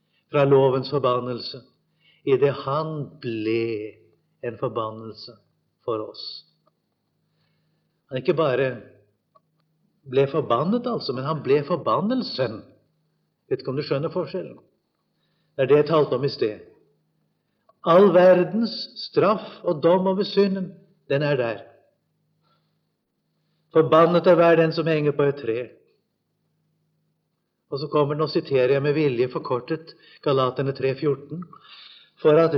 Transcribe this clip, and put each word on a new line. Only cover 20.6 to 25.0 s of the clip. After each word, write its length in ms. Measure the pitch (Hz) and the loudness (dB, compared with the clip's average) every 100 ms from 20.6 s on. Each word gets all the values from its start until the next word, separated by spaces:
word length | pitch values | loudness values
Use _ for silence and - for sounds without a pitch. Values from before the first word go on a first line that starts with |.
| 175 - _ _ - | -8 -12 _ _ -4
den 120 | 139 | -2
er 160 | 147 139 | 0 -2
der. 260 | 120 104 - _ _ _ _ _ _ _ _ _ _ _ _ _ _ _ _ _ _ _ _ | -2 -6 -12 _ _ _ _ _ _ _ _ _ _ _ _ _ _ _ _ _ _ _ _
"Forbannet 520 | 160 156 160 165 175 180 | 2 4 6 6 4 4
er 120 | 170 | 6
hver 180 | 170 165 | 6 4
den 140 | 160 | 2
som 120 | 160 156 | 0 -2
henger 240 | 156 | 0